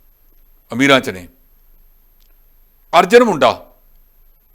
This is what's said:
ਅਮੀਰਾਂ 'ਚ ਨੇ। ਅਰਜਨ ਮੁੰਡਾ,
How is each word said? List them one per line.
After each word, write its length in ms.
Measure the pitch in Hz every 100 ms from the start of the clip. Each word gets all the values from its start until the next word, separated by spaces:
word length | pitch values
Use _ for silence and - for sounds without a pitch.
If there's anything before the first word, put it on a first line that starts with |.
| _ _ _ _ _ _ -
ਅਮੀਰਾਂ 280 | 117 139 131
'ਚ 100 | 117
ਨੇ। 180 | 92 85 _ _ _ _ _ _ _ _ _ _ _ _ _ _ _ _ 165
ਅਰਜਨ 240 | 185 240
ਮੁੰਡਾ, 440 | 240 156 120 92 - _ _ _ _ _ _ _ _